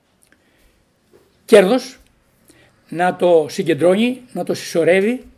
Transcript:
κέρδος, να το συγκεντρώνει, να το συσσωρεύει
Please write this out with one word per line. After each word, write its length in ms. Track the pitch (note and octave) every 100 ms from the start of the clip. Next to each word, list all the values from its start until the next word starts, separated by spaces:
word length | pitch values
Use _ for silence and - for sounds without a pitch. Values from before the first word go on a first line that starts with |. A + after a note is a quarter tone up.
| _ _ _ _ _ _ _ _ _ _ _ _ _ _ -
κέρδος, 520 | G#3 F#3+ B3+ - - _ _ _ _ _ _ _ _ _
να 260 | D#3+ F3+ F#3
το 300 | F3+ E3 D3
συγκεντρώνει, 720 | - E3+ D3+ E3+ G3 A#3 B3+ -
να 100 | F3+
το 100 | F3
συσσωρεύει 720 | D#3+ - E3+ D#3+ F#3+ G3+ B3+ -